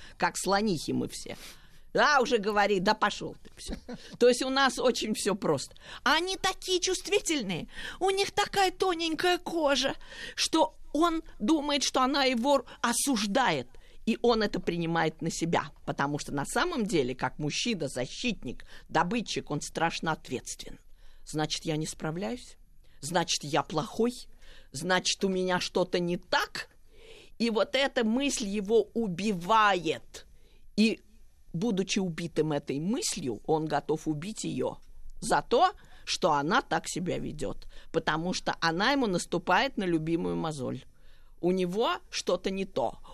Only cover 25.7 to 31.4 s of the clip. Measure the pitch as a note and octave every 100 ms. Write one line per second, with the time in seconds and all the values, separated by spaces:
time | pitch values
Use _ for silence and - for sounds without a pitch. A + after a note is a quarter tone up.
25.7 | G3 F3+ F#3 F3 F3 - C#4+ G#4 - -
26.7 | - - - - - - - A#3 A3 -
27.7 | C4 C4+ C4+ A3 A#3+ C#4+ - G3+ G#3 G3
28.7 | A3+ - A3+ A3+ E3+ G#3 F#3 F3 A3 G#3
29.7 | F#3+ D#3 B2 - - - - - - -
30.7 | - A3 - - - - -